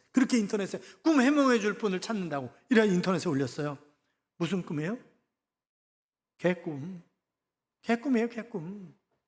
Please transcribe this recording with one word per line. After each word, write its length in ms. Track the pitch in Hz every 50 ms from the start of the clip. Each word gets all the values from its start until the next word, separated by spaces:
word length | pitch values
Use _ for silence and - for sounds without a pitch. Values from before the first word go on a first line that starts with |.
| _ _
그렇게 260 | - 254 269 - 254
인터넷에 420 | 233 202 190 220 196 190 180 - - - - - _ -
꿈 180 | 320 320 269
해몽해 380 | 240 277 302 294 277 262 247 226
줄 180 | 196 208 196
분을 240 | - 226 202 185 180
찾는다고 500 | - - 226 202 180 160 147 139 127 120 - _ _ -
이런 180 | 247 226 220
인터넷에 420 | 208 180 180 - 185 190 156 - 180
올렸어요. 480 | 139 135 139 123 - - 147 147 143 - - _ _ _ _ _ _ _ _ _ _
무슨 260 | - 170 147 196 180 -
꿈이에요? 340 | - 170 147 151 180 240 - - _ _ _ _ _ _ _ _ _ _ _ _ _ _ _ _ _ _ _ _ _ _ _ _ _ _ _
개꿈. 640 | - 175 180 180 - 170 151 135 139 185 185 170 - _ _ _ _ _ _ _ _ _ _ _ _ _ _ _
개꿈이에요, 480 | - - 233 233 - 285 254 220 233 233
개꿈. 640 | 233 220 208 - - 185 151 175 202 208 185 151 139 _ _ _ _ _ _